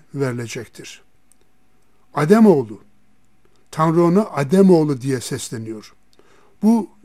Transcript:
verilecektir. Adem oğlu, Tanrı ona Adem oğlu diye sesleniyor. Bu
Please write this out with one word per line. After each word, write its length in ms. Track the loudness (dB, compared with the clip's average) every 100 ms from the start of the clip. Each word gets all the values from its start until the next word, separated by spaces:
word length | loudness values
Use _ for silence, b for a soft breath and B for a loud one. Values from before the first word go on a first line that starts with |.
| _
verilecektir. 880 | -6 -6 -6 -10 -14 -16 -20 -20 -20 _ _ _ _ _ _ _ _ _ _ _
Adem 320 | -6 2 4 6
oğlu, 340 | 4 -2 -12 -20 _ _ _ _ _ _ _ _
Tanrı 320 | -4 0 2
ona 220 | 2 2 0
Adem 400 | -4 0 4 6
oğlu 300 | 6 2 -4
diye 200 | -6 -6
sesleniyor. 760 | -6 -10 -10 -12 -12 -14 -18 _ _ b b b b b
Bu 280 | 0 0 -2 _